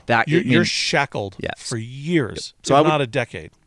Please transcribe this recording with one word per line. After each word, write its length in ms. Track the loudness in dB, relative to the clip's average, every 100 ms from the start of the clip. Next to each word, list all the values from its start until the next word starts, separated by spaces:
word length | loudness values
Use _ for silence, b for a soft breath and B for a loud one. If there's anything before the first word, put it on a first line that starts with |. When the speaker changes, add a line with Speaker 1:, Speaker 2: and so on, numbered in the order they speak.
| 0
Speaker 1:
That 200 | 2 2
Speaker 2:
You're, 140 | 0
Speaker 1:
it 60 | 4
Speaker 2:
you're 140 | 2
Speaker 1:
mean 40 | 2
Speaker 2:
shackled 720 | -2 0 0 0 -4 -8 -8
Speaker 1:
Yes. 300 | -10 -10 -8
Speaker 2:
for 80 | -8
years, 760 | -8 -10 0 0 0 -4 -12 -10
Speaker 1:
Yep. 40 | 2
So 80 |
Speaker 2:
if 40 | 4
Speaker 1:
I 40 |
would 60 | 6
Speaker 2:
not 140 | 2
a 60 | 0
decade. 440 | -2 -4 -8 -14 -20